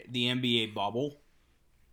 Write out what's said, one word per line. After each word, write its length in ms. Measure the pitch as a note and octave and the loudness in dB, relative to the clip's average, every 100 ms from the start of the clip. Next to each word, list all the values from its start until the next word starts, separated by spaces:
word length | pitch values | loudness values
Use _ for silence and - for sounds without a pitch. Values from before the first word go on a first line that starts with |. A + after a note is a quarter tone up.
| - | -6
the 200 | B2 B2 | 0 0
N 120 | B2+ | 2
B 200 | B2 A#2 | 2 2
A 60 | G#2+ | 2
bubble, 540 | G#2 G2+ A#2 C#3+ - _ _ _ _ _ _ _ | -2 -2 -2 -4 -8 _ _ _ _ _ _ _